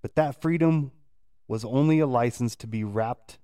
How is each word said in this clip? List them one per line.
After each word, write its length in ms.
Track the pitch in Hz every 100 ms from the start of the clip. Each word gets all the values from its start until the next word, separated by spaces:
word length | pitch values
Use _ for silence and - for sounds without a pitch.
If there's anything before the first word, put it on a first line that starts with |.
but 140 | -
that 260 | - 151 135
freedom 520 | 160 165 165 160 139 - - - - - -
was 180 | 110
only 340 | 113 131 151 156
a 80 | 147
license 500 | 123 120 - 120 -
to 100 | 113
be 160 | 110
wrapped 560 | 104 104 110 120 - -